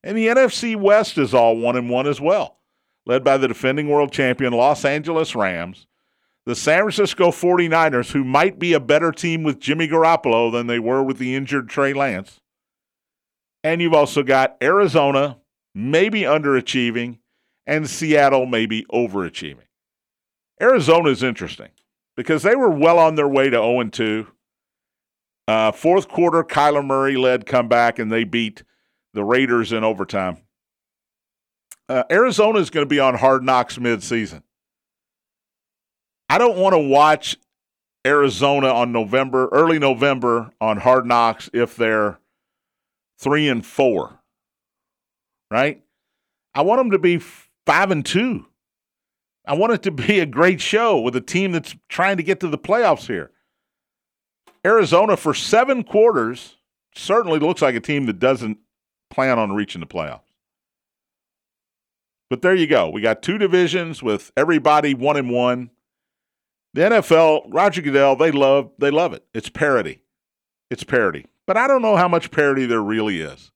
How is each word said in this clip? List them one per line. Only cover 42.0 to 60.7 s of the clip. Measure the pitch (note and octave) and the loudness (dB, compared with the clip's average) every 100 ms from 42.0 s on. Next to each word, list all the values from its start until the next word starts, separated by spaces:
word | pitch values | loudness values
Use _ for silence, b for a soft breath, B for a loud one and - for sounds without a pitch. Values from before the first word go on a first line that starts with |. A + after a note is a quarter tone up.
| G#2 - _ _ _ _ _ _ _ _ _ _ | -2 -6 _ _ _ _ _ _ _ _ _ _
three | C#3 D3 D3+ | -2 0 0
and | A#2+ | -2
four, | - - C3 F#2+ B1 _ _ _ _ _ _ _ _ _ _ _ _ _ _ | -6 0 0 0 -6 _ _ _ _ _ _ _ _ _ _ _ _ _ _
right? | A2 C#3+ - _ _ _ _ _ _ _ | -2 -2 -4 _ _ _ _ _ _ _
I | C#3 | -2
want | E3+ A#3+ | 0 2
'em | B3+ | 2
to | G3 | 0
be | F3+ F3 | 0 -2
five | - - _ _ - D3+ F#3+ | -6 -20 _ _ -2 0 2
and | E3 - | -2 -2
two. | F3+ B3 G3+ - _ _ _ _ _ _ _ _ _ | -2 -2 -6 -12 _ _ _ _ _ _ _ _ _
I | - | -6
want | D3 A3 | -2 0
it | A3 | 0
to | G3 | -4
be | D3 A#2 G#3 | -4 0 0
a | D3+ | 0
great | A#2+ F3 F#3 | 2 2 2
show | - G#3 A#3 E3+ | -2 -2 0 0
with | A#2 B2 | -2 -6
a | |
team | - F3 G3 | -6 -4 -2
that's | E3+ - - _ | -4 -8 -20 _
trying | - F#3 F#3+ | -4 -2 -2
to | |
get | E3 F#3 | -4 -4
to | F3 | -4
the | C#3 | -8
playoffs | - A3 A3 D3 - | -2 0 0 -2 -4
here. | G2 C#2 _ _ _ _ _ _ _ _ _ _ _ _ _ | -10 -10 _ _ _ _ _ _ _ _ _ _ _ _ _
Arizona, | F3+ A3+ F3 E3+ G#3+ F#3+ | 0 2 4 2 2 0
for | D#3 | -2
seven | C#3 - A3 C4 B3+ | -4 0 0 2 -2
quarters, | - G#3 A#3 F3 A2+ B2 - _ _ _ _ | -2 2 4 2 -4 -8 -18 _ _ _ _
certainly | - - G#3+ G3 D#3 | -18 -2 -2 0 0
looks | D#3 F3+ | 0 0
like | C#3+ | 0
a | A#2 | -2
team | A2+ D3 B2+ | -4 -4 -4
that | F#2+ | 0
doesn't | B2+ C3 A2+ G#2+ _ _ _ _ _ | 0 0 -4 -10 _ _ _ _ _
plan | - C3 A#2 | -4 0 0
on | G#2+ | -2
reaching | G2+ G2+ F2+ | -4 -6 -10
the | D#2+ | -12
playoffs. | F2+ D2+ A#1+ _ _ _ _ _ | -10 -10 -14 _ _ _ _ _